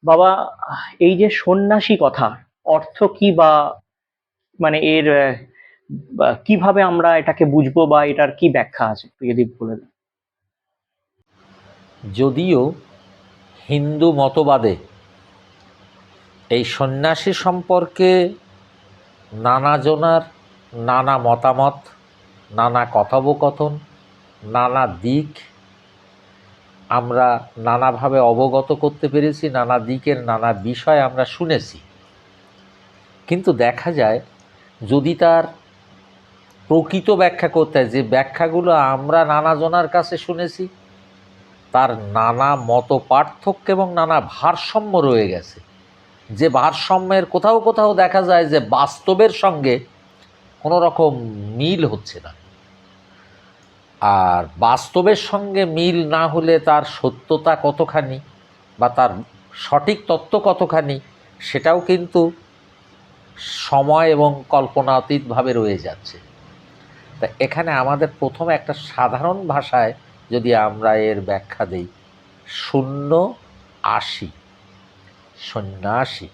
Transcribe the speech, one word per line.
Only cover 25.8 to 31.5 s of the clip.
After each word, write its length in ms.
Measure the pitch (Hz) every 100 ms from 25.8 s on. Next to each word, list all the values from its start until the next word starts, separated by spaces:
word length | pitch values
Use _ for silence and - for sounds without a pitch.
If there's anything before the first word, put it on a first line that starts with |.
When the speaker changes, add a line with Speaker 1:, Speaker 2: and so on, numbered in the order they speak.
| _ _ _ _ _ _ _ _ _ _ -
Speaker 2:
আমরা 600 | 120 120 123 123 120 - -
নানাভাবে 600 | 117 120 131 117 135 135
অবগত 540 | 120 117 131 135 135
করতে 360 | 147 151 147 147
পেরেছি, 420 | 143 151 151 156
নানা 280 | 131 120 123
দিকের 420 | 113 131 147 135
নানা 320 | 120 113 117
বিষয় 480 | 104 101 123 - 151
আমরা 240 | 131 127
শুনেছি। 540 | 127 - 170